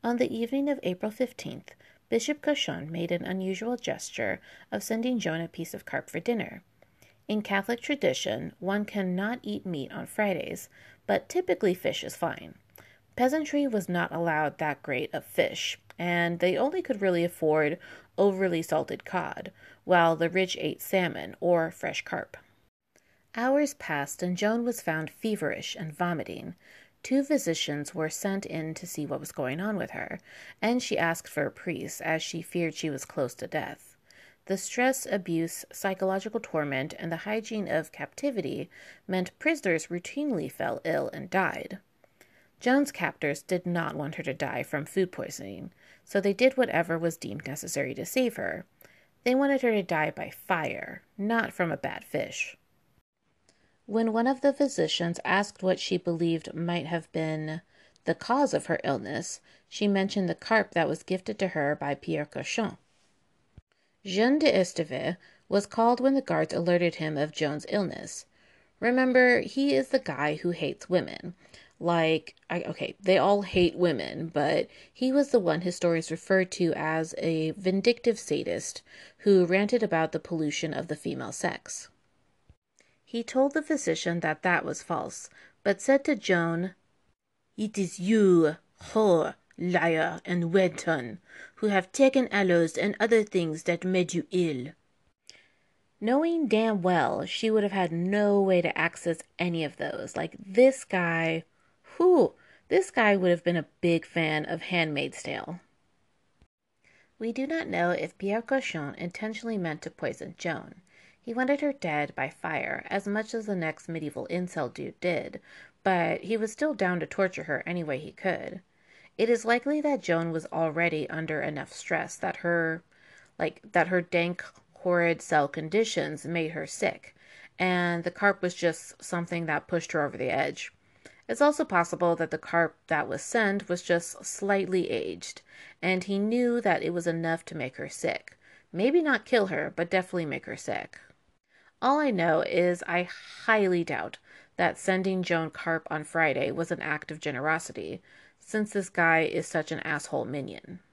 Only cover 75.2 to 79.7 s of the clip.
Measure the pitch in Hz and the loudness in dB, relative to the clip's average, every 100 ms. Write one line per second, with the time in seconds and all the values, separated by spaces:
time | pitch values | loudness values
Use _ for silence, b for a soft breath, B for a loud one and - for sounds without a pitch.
75.2 | 285 240 175 156 175 175 175 165 160 165 | 4 4 4 2 0 0 2 2 -2 -8
76.2 | - 190 185 - 170 - 156 160 160 - | 2 2 2 0 0 0 0 0 -2 -2
77.2 | 165 160 156 156 185 190 196 240 - 220 | -2 0 0 -2 0 2 2 2 2 0
78.2 | - 147 - 87 - - _ B B B | 0 -2 -2 -4 -6 -12 _ B B B
79.2 | 208 196 175 190 208 | 6 6 6 4 4